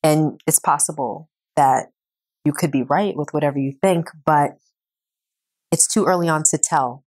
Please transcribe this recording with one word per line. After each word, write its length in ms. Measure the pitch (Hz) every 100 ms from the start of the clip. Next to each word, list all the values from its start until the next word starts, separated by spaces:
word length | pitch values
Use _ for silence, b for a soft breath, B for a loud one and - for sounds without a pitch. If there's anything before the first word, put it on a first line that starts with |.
and 360 | 156 156 156 - -
it's 120 | -
possible 680 | - 147 - 151 123 - 160 _ _ -
that 320 | 139 131 - _ _ _ _ _ 151
you 80 |
could 180 | 143 165
be 120 | 135
right 340 | 123 147 202 -
with 160 | 143
whatever 240 | 151 143 139
you 140 | 135 135
think, 260 | 190 170 160 156 151
but 260 | 151 143 - _ _ _ _ _ _ _ _ _ _ _
it's 160 | - -
too 180 | 220 190
early 240 | 180 170
on 140 | 156 160
to 60 | 151
tell. 460 | - 160 131 131 _